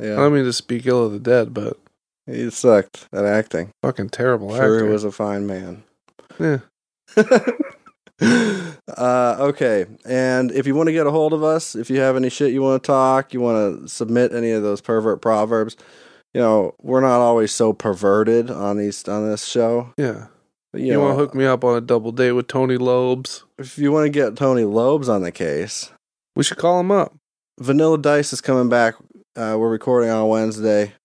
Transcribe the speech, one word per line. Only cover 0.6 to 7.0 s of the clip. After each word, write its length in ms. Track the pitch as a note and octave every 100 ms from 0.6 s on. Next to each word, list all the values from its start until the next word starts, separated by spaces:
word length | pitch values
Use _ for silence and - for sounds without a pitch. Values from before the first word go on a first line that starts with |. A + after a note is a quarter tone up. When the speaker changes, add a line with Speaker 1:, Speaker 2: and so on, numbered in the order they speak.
| - A#2+ B2+
Speaker 2:
ill 200 | B2 A2+
of 60 |
the 80 | G#2
dead, 340 | A#2 B2 A2
but 240 | G#2+ G#2 - _ _ _ _ -
Speaker 1:
He 240 | B2 A#2+
sucked 580 | - B2+ G#2 F#2+ - -
at 140 | G2 G2+
acting. 460 | G#2+ A2 E2 G2 -
Speaker 2:
Fucking 260 | C3+ - G2+
terrible 440 | - B2+ A#2 G2+ A#2
Speaker 1:
Sure, 220 | A2 A2+
he 60 |
Speaker 2:
actor. 80 | G#2+
Speaker 1:
was 100 | G#2+
a 80 | G#2
fine 340 | G2 G#2 G2+ G2+
man. 380 | F#2+ F#2 G2 _ _ _ _ _ -
Speaker 2:
Yeah. 200 | E3 C3+ - _ _ _